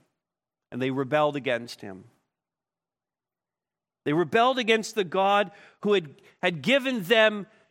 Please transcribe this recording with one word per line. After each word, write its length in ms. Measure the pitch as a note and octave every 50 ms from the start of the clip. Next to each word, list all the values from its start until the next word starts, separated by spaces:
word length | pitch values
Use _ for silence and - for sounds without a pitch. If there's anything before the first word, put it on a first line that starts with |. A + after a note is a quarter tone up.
| _ _ _ _ _ _ _ _ _ _ _ _ _ _ A#2
And 80 | B2
they 100 | B2+ C3+
rebelled 460 | C3 C3+ C#3 B2 D3 D3+ D3+ D3 C#3+
against 420 | D3 A#2 C3 A#2+ A#2 A#2+ A#2 - -
him. 240 | A2 G2+ F#2 F#2+ - _ _ _ _ _ _ _ _ _ _ _ _ _ _ _ _ _ _ _ _ _ _ _ _ _ _ _ _ _ _ _ _ _ _ _ _ _ _ _ _
They 80 | C#3
rebelled 480 | D3 E3+ F3 D3 - A3+ A#3+ C4 C4 B3+
against 340 | A3+ G#3 A3+ A3+ - - -
the 120 | A3 F#3
God 460 | D#3 - F#3+ F#3+ G3 G3+ G3+ G#3 E3+ - - - - _ _ -
who 100 | G#3 G3+
had, 160 | F#3+ D#3+ C#3 - - _ - _ _ -
had 180 | F#3 F3 D3
given 420 | B2+ F#3+ C4+ C#4 B3 C4+ B3+ A3+ E3+
them 440 | E3+ A3+ A3 A3 G#3+ G#3+ G#3 F#3 - _ _ _ _